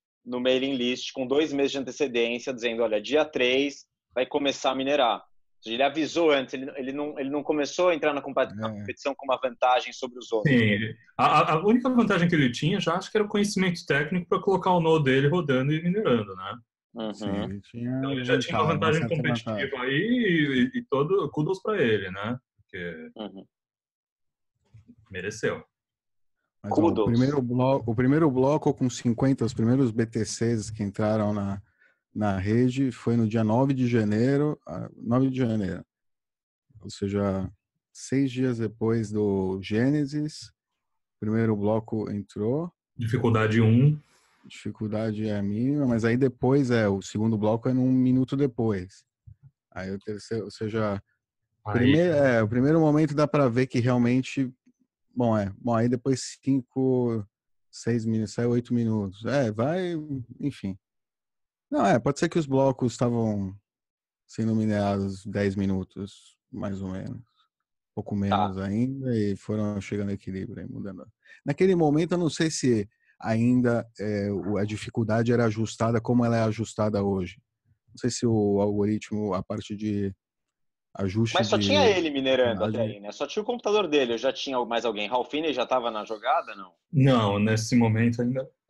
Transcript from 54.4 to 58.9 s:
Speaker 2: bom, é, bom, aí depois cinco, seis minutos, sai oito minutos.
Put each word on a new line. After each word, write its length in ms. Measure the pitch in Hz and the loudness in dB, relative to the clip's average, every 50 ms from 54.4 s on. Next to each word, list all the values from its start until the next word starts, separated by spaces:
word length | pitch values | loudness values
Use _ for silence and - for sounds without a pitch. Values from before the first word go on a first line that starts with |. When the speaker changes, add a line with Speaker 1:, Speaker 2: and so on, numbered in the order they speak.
| 131 127 - _ _ _ _ _ _ _ _ _ _ _ _ | -4 -4 -6 _ _ _ _ _ _ _ _ _ _ _ _
Speaker 2:
bom, 220 | 123 120 117 110 | 0 2 2 2
é, 160 | 107 101 98 101 - | 2 0 -2 -6 -6
bom, 160 | - 120 117 | -2 0 2
aí 160 | 110 117 123 | 2 2 2
depois 480 | 127 120 - 135 131 - - - - - | 0 0 0 -2 -2 -2 -4 -10 -14 -6
cinco, 800 | - 135 139 135 120 _ - 131 131 131 127 127 123 117 113 110 98 - _ _ _ _ _ _ _ _ | -2 0 0 0 -2 _ -2 0 0 2 2 2 0 0 -2 -4 -6 -8 _ _ _ _ _ _ _ _
seis 360 | - - - 117 120 117 110 | -20 -6 -2 -2 -2 0 0
minutos, 260 | 113 110 110 107 98 | 0 0 -2 -2 -4
sai 140 | - - 120 | -2 -2 0
oito 260 | 120 120 123 120 - | 0 0 0 0 0
minutos. 520 | 120 120 117 110 | -2 0 0 0